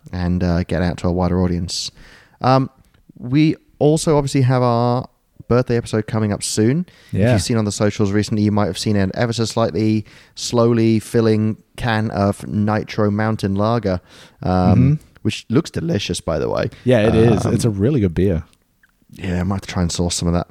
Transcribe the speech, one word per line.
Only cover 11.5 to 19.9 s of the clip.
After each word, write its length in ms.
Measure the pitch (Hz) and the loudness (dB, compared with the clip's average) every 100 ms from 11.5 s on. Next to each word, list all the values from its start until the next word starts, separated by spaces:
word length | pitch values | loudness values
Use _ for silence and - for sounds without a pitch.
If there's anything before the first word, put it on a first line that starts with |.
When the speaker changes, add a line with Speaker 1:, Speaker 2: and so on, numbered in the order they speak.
| 104 _ - | -4 _ -8
Speaker 1:
can 340 | 123 110 110 | -2 -2 -2
of 340 | 92 101 - 64 | 0 0 -2 -4
Nitro 640 | 90 104 107 - - 104 | -2 0 -2 -4 -2 0
Mountain 440 | 104 110 110 101 98 | 0 -2 -2 -2 0
Lager, 440 | 107 117 101 90 - - - - | 0 0 -2 -4 -6 -20 -20 -8
um, 100 | 92 | -2
Speaker 2:
Mm-hmm. 420 | 92 92 107 131 151 - - | 2 4 4 4 2 -4 -10
Speaker 1:
which 240 | 107 - - | -6 -6 -2
looks 220 | 113 - | -2 -2
delicious, 500 | - 165 101 - 85 | -4 -4 -2 -4 -6
by 180 | - 78 | -4 -2
the 100 | 58 | -2
way. 220 | 50 - - | -2 -4 -4
Speaker 2:
Yeah, 220 | 120 120 110 | 0 2 4
it 60 | - | 4
is. 280 | 117 101 | 4 4
Speaker 1:
Um, 100 | 107 | 0
Speaker 2:
It's 100 | 120 | 0
a 60 | 120 | 0
really 280 | 98 113 151 | 0 0 2
good 140 | 95 | 0
beer. 300 | 82 98 82 - _ _ _ _ _ _ | 2 0 0 -4 _ _ _ _ _ _
Speaker 1:
Yeah, 280 | - 95 87 | -12 -6 -4
I 40 | |
might 120 | 90 95 | -2 -4
have 40 | |
to 60 | - | -6
try 140 | 95 | -4
and 100 | 87 | -2